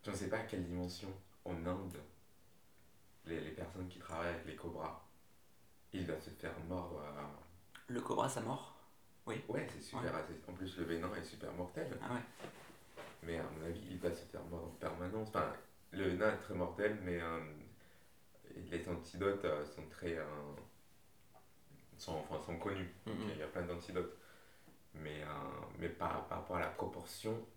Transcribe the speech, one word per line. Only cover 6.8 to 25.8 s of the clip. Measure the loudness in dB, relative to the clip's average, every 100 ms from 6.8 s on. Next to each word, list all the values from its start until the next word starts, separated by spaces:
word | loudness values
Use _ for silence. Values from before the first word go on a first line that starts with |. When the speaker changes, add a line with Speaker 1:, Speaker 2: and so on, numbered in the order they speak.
| 0 -2
Speaker 1:
euh. | -4 -4 -4 -6 -14 -18 -18 -18 -2
Speaker 2:
Le | 0
cobra, | 4 6 6
ça | 6
mord ? | 2 0 -2 -12 -18 -20 -20 -12 -2
Oui. | -2 2
Speaker 1:
Ouais, | 2 2
c'est | -4
super, | -4 0 2
Speaker 2:
Ouais. | 2 -2
Speaker 1:
c'est, | -6 -6
en |
plus, | -4 -2 0
le |
venin | 2 2 2 0
est |
super | -4 -6 -6
mortel. | -2 -2 0 -2 -2
Speaker 2:
Ah | 0
ouais. | 0 -2 -8 -10 -10 -14 -16 -14 -12 -10 -8
Speaker 1:
Mais | 0 0
à |
mon | 0 -2 -2
avis, | -2 -2
il | 2
va | 2
se | 2 -4
faire | -6 -4
mordre | -4 -4
en | -2
permanence. | -2 0 0 0 2
Enfin, | 4 4 2 -8 -18 -6
le | 4 4
venin | 8 8
est | 6
très | 0
mortel, | 2 2 6 6 6
mais, | 2 2
euh, | 2 0 -2 -8 -12 -14 -18 -18 -20 -20 -20 -18 -10 -8 -2
les | 0 0
antidotes, | -2 -2 4 6 6 6
euh, | 4 2
sont | -4 -10
très, | -2 0 2
euh, | 0 -4 -6 -8 -10 -16 -20 -20 -20 -20 -20 -20 -20 -20 -18 -18 -16 -10
sont, | -2 -2 0
enfin, | -2 0
sont | 0
connus. | 2 2 0 -4 -4
Donc, | 0
Speaker 2:
Mhm. | 0
Speaker 1:
il | 0
y |
a | -2
plein | 0
d'antidotes. | 0 0 0 0 0 -4 -14 -18 -20 -20 -20 -20 -14
Mais, | -6 -4 -2
euh, | -2 -2 -2 -4 -6
mais | -2